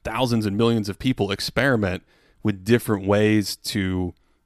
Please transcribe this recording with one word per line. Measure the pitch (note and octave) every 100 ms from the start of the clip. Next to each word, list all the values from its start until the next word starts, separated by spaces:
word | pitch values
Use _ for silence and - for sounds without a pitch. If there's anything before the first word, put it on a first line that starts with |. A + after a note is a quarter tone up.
thousands | A2+ A2+ B2+ A#2 G#2+
and | G2+
millions | A#2 A#2 G2+
of | F2+
people | C3 - G2
experiment | G2+ - - C3+ A#2+ G2 F2 - _ _ _
with | G#2+ G2
different | F#2+ A#2 - G2+ F#2+
ways | G2+ G#2+ G#2+ G2 -
to | - G#2 F#2 F#2 F2 - _ _